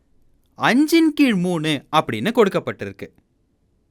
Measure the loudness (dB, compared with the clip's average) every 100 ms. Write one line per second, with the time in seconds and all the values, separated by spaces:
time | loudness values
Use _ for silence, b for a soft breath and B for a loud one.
0 | _ _ _ _ _ -2 0 2 2 2
1 | 2 2 0 2 -2 -2 -2 -4 -2 -2
2 | -2 -4 -2 2 2 0 -6 -10 -12 -12
3 | -18 _ _ _ _ _ _ _ _